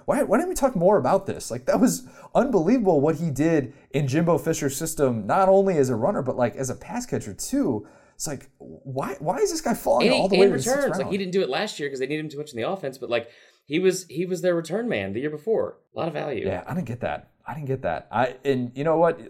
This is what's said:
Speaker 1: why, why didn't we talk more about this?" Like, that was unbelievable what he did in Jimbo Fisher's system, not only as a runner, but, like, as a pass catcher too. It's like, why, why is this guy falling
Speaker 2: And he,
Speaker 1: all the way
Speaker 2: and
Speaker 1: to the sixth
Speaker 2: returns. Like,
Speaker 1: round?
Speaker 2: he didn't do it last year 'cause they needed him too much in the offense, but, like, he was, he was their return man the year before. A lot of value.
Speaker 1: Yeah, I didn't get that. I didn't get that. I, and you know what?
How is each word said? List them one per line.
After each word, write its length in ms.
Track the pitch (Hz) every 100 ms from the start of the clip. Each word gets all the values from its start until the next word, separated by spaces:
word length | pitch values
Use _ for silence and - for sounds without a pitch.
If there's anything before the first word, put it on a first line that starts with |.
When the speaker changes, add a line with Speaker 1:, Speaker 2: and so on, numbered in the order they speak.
| -
Speaker 1:
why, 180 | 220
why 140 | 247 220
didn't 120 | 359
we 60 | -
talk 200 | 269 202
more 220 | 180 202
about 300 | 127 190 156
this?" 240 | - -
Like, 160 | 120 -
that 120 | 185
was 280 | 240 170 - - -
unbelievable 680 | 185 254 208 160 262 190 151
what 160 | 147 147
he 120 | 170
did 440 | 131 160 160 123 - _
in 160 | 135 139
Jimbo 320 | 147 175 160
Fisher's 360 | 165 160 139 131
system, 520 | 160 - 135 113 101
not 200 | 165 190
only 300 | 196 196 160
as 120 | 131
a 60 | 113
runner, 280 | 143 220
but, 140 | 127 110
like, 180 | 120 -
as 160 | 127
a 40 | -
pass 300 | - 233 247
catcher 300 | 120 107 92
too. 520 | - 269 214 107 - - _ -
It's 100 | 170
like, 240 | 131 - _
why, 580 | 71 160 139 131 196 392
why 180 | 156 233
is 140 | 403
this 100 | 320
guy 140 | - -
falling 320 | - 123 202
Speaker 2:
And 80 | 262
he, 40 |
Speaker 1:
all 60 | 185
the 120 | 190
way 60 | 202
Speaker 2:
and 80 |
Speaker 1:
to 40 | 135
the 60 |
sixth 120 | 131 277
Speaker 2:
returns. 140 | 269 -
Like, 40 |
Speaker 1:
round? 80 | 131
Speaker 2:
he 60 | 196
didn't 140 | 185
do 80 | 190
it 60 | 147
last 300 | 143 202 -
year 80 | 143
'cause 120 | 131
they 80 | 131
needed 180 | 151 156
him 40 |
too 80 | 139
much 120 | 151
in 60 | 117
the 80 | 131
offense, 300 | 190 135 127
but, 140 | 120
like, 180 | 120 - - - _ -
he 120 | 156
was, 300 | 185 165 -
he 180 | 143 180
was 160 | 180
their 140 | 180 170
return 340 | 165 190 240
man 240 | 117 98
the 60 | 104
year 100 | 151
before. 480 | 151 220 202 92 - _ 107
A 40 |
lot 80 | 165
of 60 | 151
value. 320 | 147 110 92
Speaker 1:
Yeah, 160 | 92 -
I 80 |
didn't 140 | 170 123
get 140 | 117
that. 280 | 92 73 - _ -
I 40 |
didn't 140 | 156 139
get 160 | 131
that. 260 | 92 76 -
I, 240 | 110 127 -
and 300 | 139 127 123 131
you 80 |
know 140 | 160 156
what? 240 | 170 165